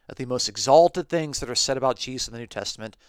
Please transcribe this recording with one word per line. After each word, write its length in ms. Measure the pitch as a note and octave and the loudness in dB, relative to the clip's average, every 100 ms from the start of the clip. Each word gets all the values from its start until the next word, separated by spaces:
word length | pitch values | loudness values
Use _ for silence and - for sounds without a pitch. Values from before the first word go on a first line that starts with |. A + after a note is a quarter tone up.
| - | -16
that 100 | - | -10
the 80 | B2 | -6
most 240 | B2 - | -4 -4
exalted 580 | - C3+ D3+ F3 F#3 D#3 | -2 6 8 8 4 -4
things 320 | E3+ D3+ C3+ | -2 -2 -6
that 100 | B2 | -6
are 60 | - | -2
said 220 | - C3 | -2 0
about 200 | C3 A#2+ | -2 -2
Jesus 300 | - C3 - | -6 -8 -8
in 60 | |
the 60 | A#2 | -10
New 80 | A2+ | -12
Testament 500 | G#2 G2+ - A2 - | -8 -8 -10 -12 -16